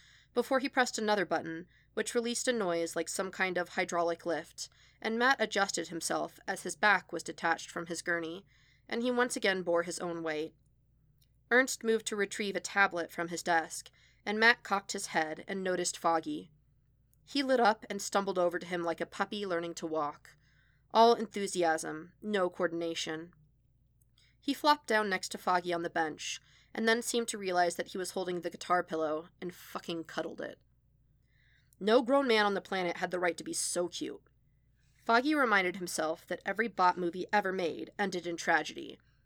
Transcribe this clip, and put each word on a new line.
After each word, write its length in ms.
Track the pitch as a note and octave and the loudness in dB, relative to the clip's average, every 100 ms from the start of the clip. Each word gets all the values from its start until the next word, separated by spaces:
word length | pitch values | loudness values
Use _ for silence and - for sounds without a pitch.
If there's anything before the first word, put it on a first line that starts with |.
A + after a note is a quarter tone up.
| - - _ | -20 -20 _
before 280 | A#3+ A#3 C4 | -2 2 0
he 80 | C4+ | 0
pressed 300 | C4+ B3 - | 0 0 0
another 280 | G#3+ G#3 E3+ | 2 2 2
button, 400 | D#3+ E3 E3 - _ _ | -2 -4 -10 -14 _ _
which 220 | - G#3+ | -6 -2
released 340 | A#3+ A#3 A#3+ B3+ | -2 -2 -2 0
a 40 | |
noise 440 | A#3 F#3 E3+ E3 F3 | 0 0 0 -2 -4
like 120 | E3 | -4
some 220 | - F#3+ | -4 -6
kind 280 | - F#3 F3+ | -2 -2 -2
of 120 | F3 | -2
hydraulic 540 | - F#3 E3+ E3+ E3+ | -2 -2 0 0 -2
lift, 460 | F3 D#3 - - - _ - - | -4 -4 -6 -14 -16 _ -20 -8
and 160 | A3 A3+ | -4 2
Matt 180 | B3+ C4+ | 2 2
adjusted 500 | G#3+ G3+ G3 - E3+ | 0 0 0 -2 -6
himself 520 | E3+ - D#3+ D3+ - - | -6 -4 -2 -4 -8 -10
as 140 | F#3 | -8
his 140 | F3+ - | -8 2
back 360 | G#3+ F#3 - | 4 4 0
was 100 | E3 | -10
detached 480 | - - E3+ D#3+ - | -8 -2 0 0 -2
from 160 | E3+ E3+ | -8 -6
his 140 | E3 | -6
gurney, 460 | - E3+ D#3+ F#3 - _ _ _ - | -2 -2 -2 -10 -16 _ _ _ -8
and 140 | A#3 | -4
he 80 | B3 | 0
once 260 | A#3+ B3 C#4 | 2 0 2
again 260 | G3+ F#3+ | 0 2
bore 200 | F3 E3+ | 2 2
his 160 | F3 - | 0 -4
own 240 | F3 E3+ | -6 -4
weight. 320 | D#3+ D3+ D#3+ _ _ _ _ _ _ _ _ _ - | -4 -2 -4 _ _ _ _ _ _ _ _ _ 2
Ernst 320 | B3 C4 - | 4 4 0
moved 240 | A3+ A3 - | 0 0 0
to 100 | G#3 | -2
retrieve 400 | G3 - G3+ F#3+ | -2 -2 -2 -4
a 40 | |
tablet 500 | - G3+ G3 F3 D#3+ | -2 2 2 2 -6
from 180 | - E3+ | -4 -6
his 140 | E3+ | -4
desk, 480 | - E3 D#3+ - - _ _ _ | 2 2 0 -10 -14 _ _ _
and 140 | G#3 G#3+ | -4 4
Matt 240 | A3+ A#3+ | 4 4
cocked 300 | - G3 - | 0 -4 -4
his 160 | G3 - | -8 -4
head 360 | F3 D#3 D#3+ - | -2 -2 -6 -8
and 140 | F#3+ | -4
noticed 360 | F#3 F3+ F3 - | -2 -2 -2 0
Foggy. 520 | E3+ D#3+ D#3 D3+ F#3 _ _ _ _ _ _ _ - | 2 2 0 -8 -10 _ _ _ _ _ _ _ -6
He 160 | C#4 | -2
lit 180 | C4 B3+ | 2 6
up 240 | G#3+ G#3+ - | 6 4 -2
and 100 | G3+ | -8
stumbled 380 | - G3+ G3 F#3 | -2 0 0 2
over 200 | F3 F3 | 2 0
to 80 | F3 | -4
him 180 | F3+ | -2
like 160 | E3+ E3 | -2 -2
a 60 | E3+ | -4
puppy 380 | - G3 G#3 | -4 -4 -4
learning 300 | G3+ E3+ E3+ | -2 -2 -4
to 120 | E3 E3 | -6 -4
walk, 500 | D#3 D3 - - - _ _ _ _ _ | -2 -4 -6 -20 -20 _ _ _ _ _
all 200 | A3 A#3 | 6 8
enthusiasm, 960 | A#3 A3 G#3 G3 F3+ E3 D#3+ D#3 D#3 F3 _ | 6 0 -4 -4 0 2 2 -2 -10 -12 _
no 260 | G#3 G#3 F3+ | -4 0 0
coordination. 840 | - F3 E3+ E3+ E3 E3+ D#3+ E3+ _ _ _ _ _ _ _ _ _ _ _ | 0 -2 -2 -4 -4 -6 -8 -10 _ _ _ _ _ _ _ _ _ _ _
He 120 | - | -4
flopped 320 | C4+ D4+ D4 - | 2 4 4 4
down 240 | G#3+ G#3 | 0 2
next 200 | F#3 - | -2 -4
to 80 | G3+ | -6
Foggy 340 | G3 F3+ F3 | 0 2 2
on 100 | E3+ | -2
the 80 | E3+ | -2
bench, 500 | E3 D#3+ - - - _ _ _ | -2 -2 -4 -8 -10 _ _ _
and 140 | - A3+ | -2 0
then 140 | A#3 | 2
seemed 260 | - A#3+ A#3 | 0 -2 -2
to 100 | G#3+ | -4
realize 380 | F#3+ F3+ F3 F3 | 0 2 2 2
that 120 | F3 | -6
he 100 | F#3+ | -6
was 140 | F3+ | -6
holding 280 | F#3+ F3+ F3 | -4 -4 -4
the 100 | F3 | -6
guitar 320 | F3 - F3+ | -6 0 0
pillow 460 | F3 D#3+ D#3 D#3 F3 - | 0 -2 -2 -2 -6 -12
and 140 | F3+ | -12
fucking 500 | - - F#3+ - E3+ | -12 -12 -12 -8 -8
cuddled 360 | D#3 - E3 E3 | -8 -8 -8 -8
it. 180 | - - _ _ _ _ _ _ _ _ _ _ _ - | -10 -12 _ _ _ _ _ _ _ _ _ _ _ -4
No 240 | G3 A#3+ | 4 4
grown 240 | A#3 C#4 C4 | 6 4 6
man 200 | A3 G#3 | 4 4
on 80 | |
the 60 | F#3+ | 2
planet 380 | - F#3+ F3 E3+ | -2 -2 -2 -2
had 120 | F3+ | -2
the 80 | F3+ | 0
right 180 | F3+ E3 | 0 -2
to 80 | |
be 80 | E3 | -6
so 360 | E3 - F3 F3 | -4 -2 -2 -4
cute. 340 | - C3 - _ _ _ _ _ _ _ _ | -4 -8 -10 _ _ _ _ _ _ _ _
Foggy 380 | - A#3 C#4 | 2 4 4
reminded 420 | D4+ A#3+ G3+ F3+ F#3 | 2 4 4 2 -2
himself 500 | F3+ - D#3 E3+ - | -6 -2 -2 -2 -6
that 160 | F3 - | -6 -4
every 220 | G3 A3+ | -2 -2
bot 280 | - F3+ F3+ | 4 4 4
movie 300 | F3 F3+ - | -2 -4 0
ever 200 | G#3 F#3+ | 0 0
made 380 | F#3 E3 - - - | -2 -2 -4 -10 -4
ended 280 | G3 F3+ E3+ | -2 -2 -6
in 100 | E3+ | -4
tragedy, 640 | - D#3+ D#3 - A#2+ - _ _ | 2 2 2 -8 -14 -16 _ _